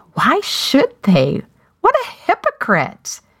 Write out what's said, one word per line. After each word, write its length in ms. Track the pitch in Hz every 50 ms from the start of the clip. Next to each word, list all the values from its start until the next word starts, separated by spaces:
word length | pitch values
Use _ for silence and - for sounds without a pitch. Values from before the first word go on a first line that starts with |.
| _ _ -
"Why 260 | 160 175 226 311 415
should 540 | - - - - - - - 269 - - - _ -
they? 400 | 202 180 139 131 143 - - - - _ _ _ _ _ _
What 140 | - 453 523
a 160 | 571 494 - - - -
hypocrite." 920 | - 370 - - 587 - - - - 202 160 135 - - _ - - - - _ _ _ _